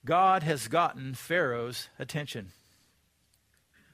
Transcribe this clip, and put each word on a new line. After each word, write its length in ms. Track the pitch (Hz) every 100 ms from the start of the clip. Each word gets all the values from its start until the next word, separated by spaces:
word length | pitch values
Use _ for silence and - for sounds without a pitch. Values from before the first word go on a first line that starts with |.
God 400 | 127 165 190 185
has 240 | 156 147 113
gotten 460 | 160 170 127 135
Pharaoh's 720 | 127 - 170 147 120 120 120 - _
attention. 540 | 127 156 147 120 92 - _ _ _ _ _ _ _ _ _ _ _ _ _